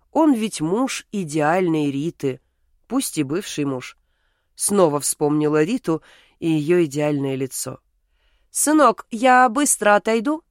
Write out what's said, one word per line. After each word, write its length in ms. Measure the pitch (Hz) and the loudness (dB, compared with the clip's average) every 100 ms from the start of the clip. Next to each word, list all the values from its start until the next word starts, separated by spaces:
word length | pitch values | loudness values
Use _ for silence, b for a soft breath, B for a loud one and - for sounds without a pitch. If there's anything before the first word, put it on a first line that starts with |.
| _ | _
Он 220 | 277 320 | 0 2
ведь 280 | 233 220 - | 2 -2 -4
муж 460 | 156 208 262 - - | -2 -2 -2 -6 -8
идеальной 760 | 208 160 156 147 180 180 156 147 | -8 -4 -2 0 0 0 0 -2
Риты, 520 | 135 165 - 139 131 _ _ _ _ - | -4 -6 -6 -6 -6 _ _ _ _ -6
пусть 300 | 254 - - | -4 -4 -4
и 60 | |
бывший 420 | 135 170 - - 143 | -4 -4 -6 -6 -4
муж. 320 | 131 - - _ _ _ _ _ - | -6 -10 -20 _ _ _ _ _ -6
Снова 440 | - 202 170 143 | 0 4 4 2
вспомнила 640 | - - 147 151 151 151 | -4 -2 0 2 2 2
Риту 400 | 156 247 - 160 b b b b | 0 -2 -2 -4 b b b b
и 100 | 165 | -2
ее 340 | 156 147 175 160 | 0 2 2 2
идеальное 500 | 143 147 143 135 131 | -2 -2 -2 -2 -4
лицо. 440 | 135 - 131 127 _ _ _ _ _ _ _ | -6 -8 -12 -12 _ _ _ _ _ _ _
«Сынок, 560 | - 285 311 254 - - | -4 2 4 4 2 -8
я 400 | 226 254 254 254 | 0 4 6 4
быстро 460 | 226 294 - 208 208 | 2 -2 0 2 2
отойду?» 480 | 220 233 220 311 _ | 2 -2 -2 -6 _